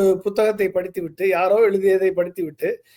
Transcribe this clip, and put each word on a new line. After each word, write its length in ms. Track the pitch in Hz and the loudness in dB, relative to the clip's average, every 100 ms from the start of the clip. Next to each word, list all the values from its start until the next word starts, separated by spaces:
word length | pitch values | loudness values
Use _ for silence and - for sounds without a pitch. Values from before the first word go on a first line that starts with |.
| 196 180 | 4 2
புத்தகத்தை 500 | 208 202 214 208 190 | -2 0 0 0 -2
படித்துவிட்டு, 560 | 185 185 190 165 - 190 | -2 -6 -8 -10 -4 -2
யாரோ 280 | 175 185 208 | 0 2 4
எழுதியதை 460 | 220 196 196 190 190 | 2 2 2 2 2
படித்துவிட்டு, 600 | 185 175 175 165 143 170 233 _ | 0 -4 -4 -8 -6 -8 -8 _